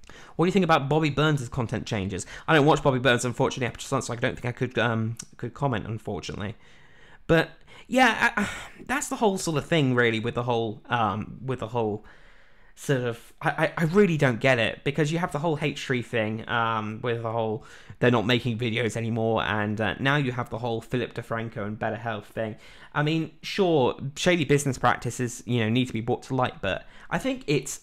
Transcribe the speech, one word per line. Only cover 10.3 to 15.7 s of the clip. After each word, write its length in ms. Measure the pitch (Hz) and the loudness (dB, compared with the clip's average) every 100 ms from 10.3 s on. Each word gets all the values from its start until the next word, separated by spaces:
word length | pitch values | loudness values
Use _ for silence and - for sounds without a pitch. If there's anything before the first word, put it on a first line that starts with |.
the 100 | 117 | -2
whole, 380 | 123 117 113 107 - | 0 0 0 -6 -4
um, 500 | 123 107 98 - - 123 | 0 0 0 -6 -10 -8
with 140 | 127 | -6
the 80 | 110 | -4
whole 360 | 120 110 104 - - - - - - - - | -2 -2 -2 -8 -20 -20 -20 -20 -20 -20 -10
sort 260 | - 135 | -2 0
of, 320 | 123 117 - - | 0 -6 -12 -6
I, 80 | 151 | -4
I, 240 | 151 160 - | 0 0 0
I 60 | 165 | 2
really 320 | 185 202 156 | 6 6 6
don't 220 | 143 113 | 4 4
get 200 | 135 123 | 4 4
it, 240 | 110 - | 2 0
because 280 | - 143 151 | -2 0 0
you 60 | 165 | 0
have 140 | 175 | -2
the 80 | 151 | -2
whole 180 | 170 147 | -2 0
H 240 | 156 | -2